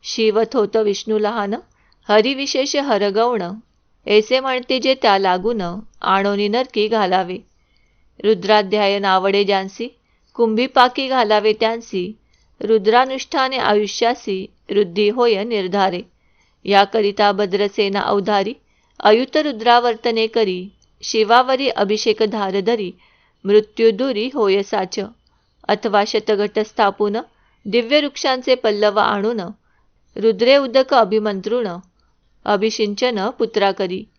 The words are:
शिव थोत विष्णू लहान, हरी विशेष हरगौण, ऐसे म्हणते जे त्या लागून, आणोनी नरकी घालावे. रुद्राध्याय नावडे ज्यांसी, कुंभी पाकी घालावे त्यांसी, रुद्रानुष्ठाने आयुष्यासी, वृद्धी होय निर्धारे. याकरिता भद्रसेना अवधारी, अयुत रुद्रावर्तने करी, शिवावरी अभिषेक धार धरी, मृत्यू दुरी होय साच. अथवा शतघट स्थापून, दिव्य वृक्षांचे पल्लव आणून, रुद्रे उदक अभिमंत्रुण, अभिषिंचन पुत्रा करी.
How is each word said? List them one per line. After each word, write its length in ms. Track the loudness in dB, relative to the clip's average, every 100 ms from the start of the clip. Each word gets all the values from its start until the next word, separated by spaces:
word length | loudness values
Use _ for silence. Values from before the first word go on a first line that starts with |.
शिव 400 | -12 -2 0 2 0
थोत 240 | -2 0 0
विष्णू 420 | 0 -2 -4 -2
लहान, 360 | -2 -4 -6 -6 -10 _ _ _ 0
हरी 260 | 2 2
विशेष 420 | -2 -4 -2 -2 -2
हरगौण, 680 | 0 0 0 0 0 -2 -6 -10 -18 _ _ _ 2
ऐसे 340 | 2 2 -2
म्हणते 380 | -2 -6 -2 -2
जे 160 | 0
त्या 240 | 0 2 2
लागून, 640 | 2 0 -2 -4 -6 -8 -14 _
आणोनी 480 | 0 0 0 0 -2
नरकी 400 | -2 -2 -2 0
घालावे. 500 | 0 0 0 -2 -8 _ _ _ _ _ _ _ _
रुद्राध्याय 760 | 0 0 2 0 2 0 0 0
नावडे 460 | 2 2 2 0
ज्यांसी, 440 | 2 0 -2 -10 -12 _ _ _ _
कुंभी 320 | -2 0 0 0
पाकी 420 | 2 2 2 -4
घालावे 440 | 0 2 2 2
त्यांसी, 640 | 0 -2 -4 -8 -8 -8 -12 _ _ _ _
रुद्रानुष्ठाने 960 | 0 2 6 6 4 -2 -6 -2 -2 -2
आयुष्यासी, 920 | 0 2 0 -2 -2 -2 -6 -8 -8 _ _
वृद्धी 380 | -2 0 2 0
होय 360 | 2 2 2
निर्धारे. 580 | -2 -4 -2 0 0 -2 -12 _ _ _ _ _
याकरिता 680 | 0 2 2 2 -2 2 0
भद्रसेना 680 | 2 -2 0 -2 -2 -2 -2
अवधारी, 540 | -2 -2 0 -2 -2 -8 _ _ _ _
अयुत 360 | 2 4 2 -2
रुद्रावर्तने 920 | -4 -2 2 4 2 -2 -4 -2 -2
करी, 420 | 0 -2 -2 -10 _ _ _
शिवावरी 680 | -4 0 4 4 4 0 -2
अभिषेक 540 | -2 -2 0 -2 0
धार 380 | 0 -2 -4 -2
धरी, 320 | -2 -2 -4 -10 _ _ _ _
मृत्यू 460 | 2 2 2 2 2
दुरी 400 | 2 -2 -2 -4
होय 280 | -2 0 0
साच. 380 | 0 -4 -4 -6 -10 -12 _ _ _ _ -4
अथवा 360 | -2 0 0 0
शतघट 520 | -2 -2 0 0 -2
स्थापून, 580 | -4 0 -2 0 -4 -4 -10 _ _ _ -2
दिव्य 340 | -2 2 0
वृक्षांचे 540 | 0 -4 -4 -2 0
पल्लव 440 | 0 0 0 0 2
आणून, 420 | 0 0 -4 -4 -8 -14 _ _ _ _ _ -2
रुद्रे 400 | 0 2 4 4
उदक 380 | 4 0 2
अभिमंत्रुण, 720 | 2 2 0 -2 -6 -4 -4 -4 -10 -16 _ _ _ _ _
अभिषिंचन 840 | -4 0 -2 -2 -4 -2 -2 -2 -6
पुत्रा 420 | -4 -4 0 0
करी. 320 | 0 -4 -6 -12